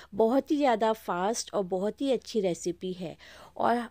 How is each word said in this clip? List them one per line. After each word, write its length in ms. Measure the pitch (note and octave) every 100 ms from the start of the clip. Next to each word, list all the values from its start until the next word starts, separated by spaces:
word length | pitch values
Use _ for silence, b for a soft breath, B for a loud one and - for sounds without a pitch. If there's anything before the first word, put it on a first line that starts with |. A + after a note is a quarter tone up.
| B
बहुत 360 | G3+ A3+ C4+ -
ही 60 | D4
ज़्यादा 360 | C#4 A3 A3
फास्ट 640 | A3 - F3 G3 A#3 -
और 80 | G#3
बहुत 380 | F3+ F#3 G#3 -
ही 120 | C#4
अच्छी 280 | A#3 - A3
रेसिपी 520 | F#3+ E3 F3+ F3 F#3
है। 240 | F3+ E3 D3+ B B B -
और 320 | - A#3+ A3+